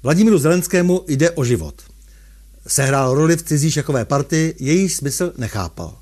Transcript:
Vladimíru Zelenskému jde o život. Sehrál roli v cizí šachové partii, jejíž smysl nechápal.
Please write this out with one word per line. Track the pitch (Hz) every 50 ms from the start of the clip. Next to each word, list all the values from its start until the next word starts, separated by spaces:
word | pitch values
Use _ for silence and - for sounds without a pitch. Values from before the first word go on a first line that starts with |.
| -
Vladimíru | 123 156 175 220 226 214
Zelenskému | 170 131 156 175 180 170 175 - 180 175 180 180 185 180
jde | - 147 131 156 170
o | 170 156 131
život. | 120 120 92 78 73 - - - - - - - - - - - - - - - - - - -
Sehrál | - - - 135 131 139 139 131 127 131
roli | 143 156 160 170
v | 165 165
cizí | - 156 147 147 160
šachové | 151 151 135 - 143 127 110
partii, | - 143 143 139 - 160 156 160 165 156 -
jejíž | 131 131 160 185 196 175 -
smysl | - 139 139 131 - 185 175 -
nechápal. | - 120 101 - 107 92 82 - - 95 80 - -